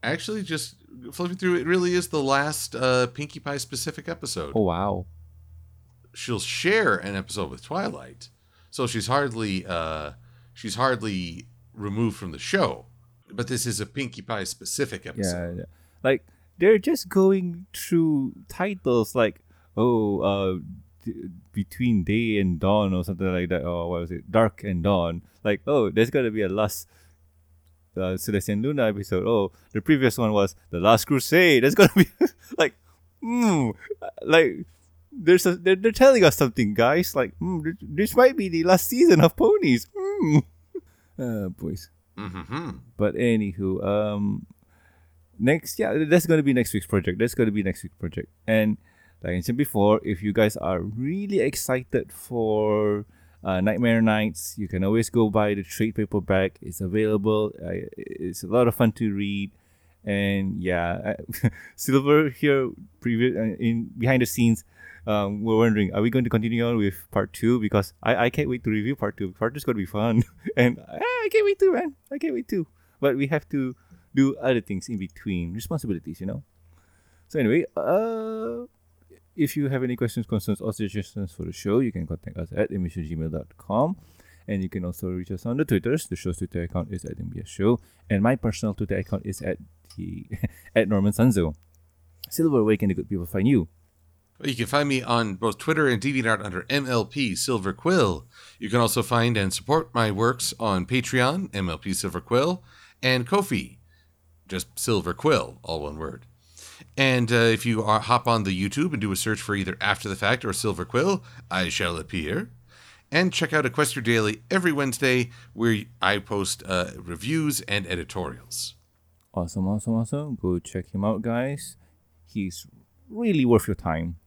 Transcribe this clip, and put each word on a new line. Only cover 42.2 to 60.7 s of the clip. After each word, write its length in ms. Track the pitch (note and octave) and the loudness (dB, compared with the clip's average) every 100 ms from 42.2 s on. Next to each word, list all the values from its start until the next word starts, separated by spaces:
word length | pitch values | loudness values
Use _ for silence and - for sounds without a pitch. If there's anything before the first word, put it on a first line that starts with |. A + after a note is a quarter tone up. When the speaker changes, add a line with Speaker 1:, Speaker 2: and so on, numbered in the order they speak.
| G2+ F#2 D2+ C3 E3 C#2+ - - | -12 -12 -10 -10 -8 -12 -16 -2
Speaker 2:
But 180 | G2+ | -2
anywho, 680 | - A#2+ A2+ G#2 F2+ F#2+ F#2+ F#2+ | 2 2 2 0 -2 -4 -2 -2
um, 600 | G#2 G#2+ G#2 G2+ G2+ - _ _ _ _ _ _ _ _ - | 0 0 -2 -2 -4 -10 _ _ _ _ _ _ _ _ -2
next, 400 | A2+ D#3 - - | 0 0 -2 -4
yeah, 160 | A3 C3 D#3 | -2 0 4
that's 180 | F3 E3 | 2 4
gonna 160 | D#3+ | 2
be 100 | C#3 | 4
next 220 | B2+ A#2+ | 2 0
week's 140 | G#2+ - | -2 0
project. 320 | G#2 F2 F#2 | -2 0 -2
That's 160 | A#2 - | -2 0
gonna 160 | A2+ | 0
be 100 | G#2 | 0
next 220 | G2 F#2 | -4 -6
week's 100 | - | -10
project. 340 | _ F2 D#2+ - _ - | _ -10 -8 -12 _ -2
And 300 | A2 G#2+ G#2 _ _ _ _ | 0 2 -2 _ _ _ _
like 120 | - | -6
I 60 | F2+ | -4
said 160 | E2+ B2 | -4 -2
before, 440 | C#3+ G#2+ G2+ G#2+ | -2 2 4 4
if 180 | - F#2+ | 0 -4
you 120 | G#2 | -2
guys 240 | G2+ G#2+ - | 2 2 0
are 240 | E2 F#2 | -4 -4
really 580 | F#2+ G#2+ C3 F#3 G3+ G3 | -4 -6 -6 -4 -2 0
excited 760 | B2 - - B2+ B2+ C3 - | 0 -2 -4 -4 -2 -4 -4
for, 920 | - - B2 A2 G#2+ G#2+ G#2 G#2+ G#2 G#2 _ _ _ | -12 -8 -4 0 2 2 2 2 0 -4 _ _ _
uh, 160 | F#2+ F#2 | -4 0
Nightmare 420 | F#2+ G#2 A#2+ A2+ | 0 2 2 4
Nights, 540 | A2 G#2+ G#2+ G#2 - - | 4 2 0 -4 -12 -8
you 80 | G2+ | -6
can 160 | F#2 | -2
always 260 | F#2+ A2+ A2+ | 0 2 2
go 220 | A#2+ A2 | 2 2
buy 240 | G#2+ G#2 | 4 2
the 80 | G2+ | 0
trade 320 | F#2 - A2 | -6 -4 -2
paperback. 640 | G#2+ G#2+ G#2+ F2+ F#2+ F#2+ - | -2 -2 -2 0 0 0 -4
It's 200 | - F2 | -14 -8
available. 720 | F#2+ G#2 G#2+ G#2+ G#2 G#2+ G#2+ - | -4 0 2 2 2 2 0 -4
Uh, 220 | E2+ F2+ F2+ - | -8 -8 -8 -14
it's 460 | - - F2 - | -14 -8 -8 -8
a 60 | F2+ | -2
lot 180 | A2+ A#2+ | 2 2
of 80 | |
fun 160 | - A#2 - | 4 2 2
to 160 | A2+ | -2
read. 380 | G2 G2+ G2+ G2 _ _ _ _ _ | -2 -2 -4 -6 _ _ _ _ _
And 560 | - G2+ G2 G2 F#2+ F#2 | -4 -2 0 0 -2 -2
yeah, 540 | F2+ | -2